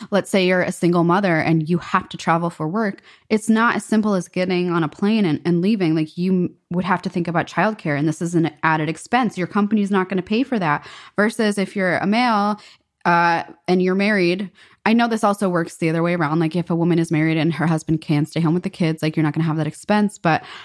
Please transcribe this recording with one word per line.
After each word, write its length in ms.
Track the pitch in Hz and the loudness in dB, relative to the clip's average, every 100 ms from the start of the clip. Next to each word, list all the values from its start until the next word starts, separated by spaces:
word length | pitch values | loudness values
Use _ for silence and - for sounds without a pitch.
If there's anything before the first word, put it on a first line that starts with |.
| 214 | -2
Let's 200 | 196 - | -2 0
say 160 | 196 185 | 2 2
you're 160 | 185 | 2
a 100 | 180 | 0
single 320 | - 170 175 | 0 2 4
mother 340 | 170 185 196 160 | 4 2 2 0
and 300 | - 165 156 | 2 0 0
you 100 | 175 | -2
have 300 | - 185 - | 0 -4 -4
to 80 | - | -6
travel 340 | - 165 170 | 0 0 0
for 160 | - 156 | -4 -6
work. 360 | 214 208 190 - - - | -2 -4 -6 -14 -14 -4
It's 200 | 214 - | -2 2
not 280 | 220 233 - | 2 2 0
as 80 | |
simple 300 | - 220 208 | 0 0 2
as 120 | 190 - | -2 -2
getting 440 | 185 185 180 180 | -4 -2 0 0
on 120 | 170 | 0
a 60 | 156 | -2
plane 360 | - 202 220 | -2 0 2
and, 160 | 180 143 | 2 0
and 160 | 175 175 | 0 2
leaving. 340 | 190 220 165 | 2 2 2
Like, 240 | 160 156 - | 0 -2 -2
you 140 | 180 | 0
m-, 240 | 185 170 - - | 0 0 -6 -6
would 140 | 175 | -4
have 180 | 180 180 | -2 -2
to 60 | 190 | -2
think 200 | 175 170 | -4 -2
about 180 | 165 - | -2 -2
childcare, 500 | - 208 214 165 143 | 0 -2 -2 -4 -2
and 120 | 156 | -2
this 120 | 156 | -2
is 140 | 170 | -2
an 160 | 170 160 - | 0 0 -2
added 240 | 160 160 156 | 0 0 -2
expense. 500 | 156 - 247 220 185 | -6 -2 0 0 -2
Your 80 | 170 | -2
company's 460 | 202 202 214 196 | 0 2 0 2
not 160 | 196 185 | 0 0
gonna 140 | 190 | -4
pay 200 | 175 220 | -2 -2
for 160 | 277 226 | 0 -2
that. 280 | 160 151 - - - | 0 -2 -4 -20 -8
Versus 440 | - 214 233 214 208 | -2 0 0 0 0
if 180 | 190 202 | -2 -2
you're 220 | 185 151 | 0 0
a 80 | 190 | 0
male, 540 | 220 247 208 208 208 - - _ _ | 0 2 2 0 -4 -10 -20 _ _
uh, 400 | 175 170 170 170 - - - | 0 2 2 0 -4 -8 0
and 160 | 185 | 2
you're 140 | 185 190 | 2 2
married, 540 | 202 202 175 185 190 _ - _ | 2 2 2 0 -6 _ -20 _
I 80 | 202 | 0
know 140 | 233 233 | 2 2
this 160 | 220 | 2
also 260 | 214 196 196 | 0 0 0
works 280 | 175 170 - | 0 -2 -2
the 120 | 160 | -2
other 140 | 165 | 0
way 120 | 170 | 0
around. 260 | 175 147 165 | 0 0 0
Like, 160 | 160 180 | 0 -2
if 140 | 165 | -2
a 40 | |
woman 240 | 170 170 165 | 0 2 2
is 140 | 165 | 2
married 240 | 156 160 160 | 2 2 2
and 160 | 160 | 0
her 140 | 151 160 | 0 0
husband 320 | 160 - 160 | 0 0 -2
can 260 | - 147 156 | 0 0 0
stay 140 | 160 | 0
home 140 | 160 | 0
with 100 | 175 | 0
the 60 | 190 | -2
kids, 320 | - 160 156 | -2 -2 0
like, 140 | 156 160 | -2 0
you're 60 | |
not 120 | 156 | 0
gonna 100 | 151 | 0
have 120 | 165 156 | -2 -2
that 120 | 151 | -4
expense. 500 | - - 208 202 - | -6 0 2 0 0
But, 240 | 170 156 - - | 0 0 -2 -18